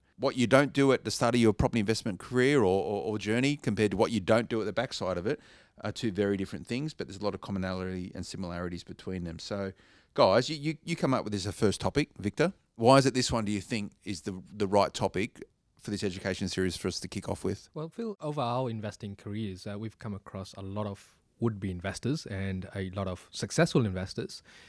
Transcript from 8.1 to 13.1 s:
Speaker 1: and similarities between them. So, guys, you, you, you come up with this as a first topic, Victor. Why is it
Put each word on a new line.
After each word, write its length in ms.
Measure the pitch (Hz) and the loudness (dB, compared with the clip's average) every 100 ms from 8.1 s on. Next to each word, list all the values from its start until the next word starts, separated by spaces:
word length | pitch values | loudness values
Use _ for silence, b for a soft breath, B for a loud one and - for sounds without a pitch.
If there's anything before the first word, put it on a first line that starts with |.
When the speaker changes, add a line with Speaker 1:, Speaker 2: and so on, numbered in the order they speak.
| - | -10
Speaker 1:
and 100 | 95 | -10
similarities 580 | 85 92 87 90 87 | -8 -8 -6 -6 -8
between 420 | - - - 92 87 | -12 -14 -8 -6 -6
them. 120 | 82 | -8
So, 360 | - 101 98 - b b b - | -8 -6 -6 -8 b b b 4
guys, 340 | 117 98 127 | 6 6 4
you, 60 | 156 | -2
you, 220 | 147 156 | -4 -4
you 120 | - 165 | -4 -2
come 180 | 151 | 2
up 100 | 127 | 2
with 100 | 92 | 0
this 100 | 101 | -2
as 60 | 92 | -4
a 20 | |
first 280 | 92 107 95 | 0 2 2
topic, 300 | 95 139 156 - | 0 0 -2 -2
Victor. 340 | 101 - 156 - _ - | -4 0 0 0 _ 2
Why 200 | 117 135 | 8 10
is 80 | |
it 80 | 127 | 8